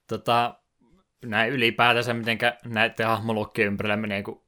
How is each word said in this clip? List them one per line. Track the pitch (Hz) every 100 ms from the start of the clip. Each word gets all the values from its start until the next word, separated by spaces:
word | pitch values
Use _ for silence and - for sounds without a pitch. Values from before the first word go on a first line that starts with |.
| -
Tota, | 110 - 117 120 - _ _ _ _ _ _ 120
näin | 107 113
ylipäätänsä, | 139 117 113 120 117 120
mitenkä | 117 113 110 120 - 120
näitten | 113 113 - 113
hahmoluokkien | 110 113 110 107 - 104
ympärillä | 101 104 104
menee, | 107 101
kun | 101 -